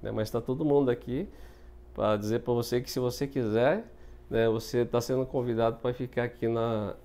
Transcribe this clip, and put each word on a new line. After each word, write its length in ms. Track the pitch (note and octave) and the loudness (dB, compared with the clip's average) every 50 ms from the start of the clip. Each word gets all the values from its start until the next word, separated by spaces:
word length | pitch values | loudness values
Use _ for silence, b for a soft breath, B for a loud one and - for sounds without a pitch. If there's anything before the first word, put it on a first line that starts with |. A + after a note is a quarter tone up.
| - | -8
né? 80 | A2 | -4
Mas 200 | A2 A2 G#2+ - | -2 -2 -2 0
tá 100 | - A#2 | -2 -2
todo 240 | - - B2+ D3 D#3+ | -2 -2 -2 0 2
mundo 260 | D3 C#3+ C#3+ C#3+ B2 | 4 4 4 4 4
aqui 380 | A#2+ A#2+ - A#2+ B2 C#3+ G3+ - b b b b b b b b b b - - - | 2 0 -2 -6 -4 -4 -6 -6 b b b b b b b b b b -20 -10 -4
pra 220 | - G#2+ G#2+ G#2+ | 0 2 2 2
dizer 240 | G#2 G#2 G#2 A2+ A#2+ | 2 2 0 0 0
pra 120 | - B2 A#2+ | 0 0 0
você 280 | A#2+ A#2+ - B2 B2 | 0 0 0 0 -2
que 100 | B2 - | -2 -2
se 80 | - C3 | -4 -2
você 280 | B2+ B2 A#2+ - C#3+ | -2 -2 0 -2 -4
quiser, 580 | C3+ - C3+ A#2+ G#2+ G#2+ A2+ A#2+ C#3+ F3 A3 A#3 - b b b b b b b - | -4 -2 -2 0 2 2 4 4 4 2 2 -2 -8 b b b b b b b -2
né, 180 | A2 A2+ A2+ A2+ | 2 2 4 4
você 360 | A2 A2 A2+ - - A#2+ A#2+ | 4 0 -2 -2 0 0 0
tá 160 | A2+ - A#2+ | 2 2 0
sendo 240 | A#2 - C3 C3 C3 | 0 2 0 0 0
convidado 520 | B2+ - C3+ B2 B2 A#2 A2+ A#2 A#2 A#2 - | 0 -2 -2 0 0 0 2 2 2 0 0
pra 120 | - B2 A#2+ | -2 -4 -4
ficar 300 | - B2+ A#2+ - A#2+ A#2+ | -4 -6 -6 -2 -2 -2
aqui 240 | A#2+ - - A#2 A2+ | -2 -2 -2 -2 0
na, 460 | A#2 A#2 A2+ A#2 A2+ G#2+ G#2+ G2 - - | 2 2 0 0 0 0 -2 -4 -6 0